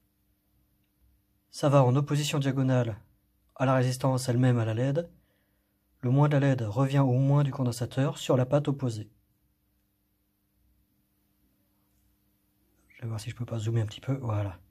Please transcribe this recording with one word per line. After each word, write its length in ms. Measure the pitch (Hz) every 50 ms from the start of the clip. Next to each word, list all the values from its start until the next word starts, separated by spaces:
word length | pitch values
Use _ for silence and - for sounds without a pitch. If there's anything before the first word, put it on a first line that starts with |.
| _ _ _ _ _ _ _ _ _ _ _ _ _ _ _ _ _ _ _ _ _ _ _ _ _ _ _ _ _ _
Ça 180 | - - - 147
va 140 | 139 143
en 140 | 131 123 123
opposition 420 | 143 143 - 147 147 147 - - 151
diagonale 580 | 135 139 131 135 131 131 131 127 120 113 104 - - _ _ _ _ _ _ _ _ _ -
à 100 | - 131
la 80 | 131 131
résistance 540 | 131 127 127 123 127 - 135 131 127 127 -
elle-même 300 | 120 123 127 131 120 120
à 60 | 113
la 80 | 113
led. 380 | 107 113 127 139 139 165 175 - - _ _ _ _ _ _ _ _ _ _ _ _ _ _ _ _ _
Le 100 | - 123
moins 180 | 131 143 147 147
de 80 | 147
la 120 | 139 139 139
led 120 | 131 117
revient 380 | 113 104 101 127 139 131 139 143
au 180 | 139 131 123 127
moins 240 | 135 135 143 143
du 80 | 147 135
condensateur 680 | 127 - 131 120 117 - 120 - - 131 135 147 - -
sur 180 | - - 156
la 100 | 127 127
patte 220 | 127 143 147 147 151
opposée. 420 | 139 139 135 123 110 107 107 - _ _ _ _ _ _ _ _ _ _ _ _ _ _ _ _ _ _ _ _ _ _ _ _ _ _ _ _ _ _ _ _ _ _ _ _ _ _ _ _ _ _ _ _ _ _ _ _ _ _ _ _ _ _ _ _ _ _ _ _ _ _ _ _ _ _ _ _ _ _ _ _ _ _ _ _
Je 140 | - -
vais 60 | 120 113
voir 120 | 113 107
si 100 | - 120
je 40 | -
peux 120 | - 123
pas 120 | - 120 113
zoomer 240 | 104 113 113 117
un 40 | 107
petit 140 | 107 - -
peu, 140 | - - 139
voilà. 460 | 135 - 113 104 104 101 101 - - _ _